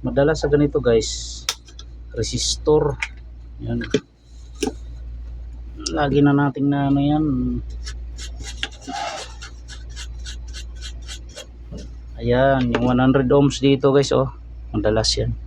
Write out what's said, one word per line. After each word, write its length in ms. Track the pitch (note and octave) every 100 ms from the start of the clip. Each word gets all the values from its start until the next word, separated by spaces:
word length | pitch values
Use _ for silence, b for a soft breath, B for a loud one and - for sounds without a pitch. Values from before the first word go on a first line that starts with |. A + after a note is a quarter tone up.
Madalas 400 | B2+ A#2+ C#3+ D#3
sa 80 | D3
ganito, 320 | C#3+ D3 C#3+
guys, 640 | B2 A#2 G#2+ - - - - - - - - - -
resistor. 880 | - A2 B2 - - - D3+ D3 C3 - - - - - -
Yan. 160 | A#2 A#2+ A#2 C#3+ - _ - - - - - - - - - - - - - - - - D#3
Lagi 260 | D#3+ C#3+ C#3
na 140 | C#3+
nating 340 | C#3+ C#3+ C3+ C#3
na 220 | C#3+ C#3
ano 100 | C#3
yan. 240 | C#3+ D3+ D#3 B2+ B2 A#2+ - - - - - - - - - - G5 - - - - - - - - - - - - - - - - - - - - - - - - - - - - - - - - - - -
Ayan, 560 | A#2 B2 C3+ C3+ B2+
yung 80 | A#2
one 160 | B2 B2
hundred 320 | C3 C3+ B2+
ohms 320 | C#3+ C#3+ -
dito, 320 | C#3 C#3 C#3
guys, 160 | C3+ C3+
oh. 180 | B2 C3 - - - -
Madalas 320 | A2 G#2+ A2 A2
yan. 160 | - A#2 A2+